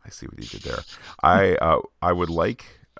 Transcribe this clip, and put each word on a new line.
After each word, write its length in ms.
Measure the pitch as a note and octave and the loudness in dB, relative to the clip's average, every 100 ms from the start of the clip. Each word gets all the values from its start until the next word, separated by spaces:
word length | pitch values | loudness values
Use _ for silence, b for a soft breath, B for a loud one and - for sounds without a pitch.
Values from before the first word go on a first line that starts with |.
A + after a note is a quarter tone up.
| - | -20
I 40 | |
see 160 | - - | -18 -18
what 120 | - | -16
he 80 | A1 | -16
did 160 | - | -14
there. 220 | - A#1+ - B B B | -10 -10 -12 B B B
"I, 300 | D2 F#2 F#2+ F2+ | 4 6 4 2
uh, 240 | E2 D#2 - _ | 2 0 -2 _
I 120 | F2 | -2
would 160 | F2+ F2 | 0 0
like, 500 | E2 F2+ A#2 - - _ - | 0 -2 -4 -14 -20 _ -12